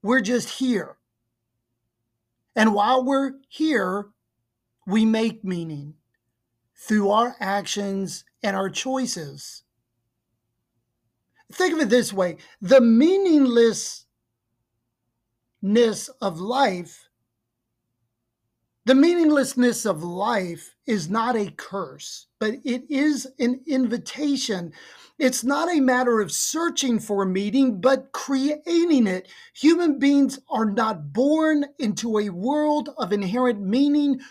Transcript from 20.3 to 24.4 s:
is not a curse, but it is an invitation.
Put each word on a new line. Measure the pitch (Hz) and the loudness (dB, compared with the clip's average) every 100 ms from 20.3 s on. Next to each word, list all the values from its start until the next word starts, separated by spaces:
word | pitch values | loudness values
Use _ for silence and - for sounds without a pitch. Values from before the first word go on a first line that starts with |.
| 226 185 165 - _ - | -2 -4 -10 -16 _ -4
is | 220 156 | -4 -2
not | 220 233 226 | -4 -2 -2
a | 196 | -4
curse, | - - 196 147 143 - - _ _ | -10 -12 -10 -10 -14 -18 -18 _ _
but | 220 262 | -6 -4
it | 277 247 262 | -6 -8 -4
is | 277 302 277 262 - | 0 0 -2 -8 -4
an | 240 254 - | -2 -2 -2
invitation. | 262 240 240 - - 294 277 | -2 0 -4 -8 -6 -2 -2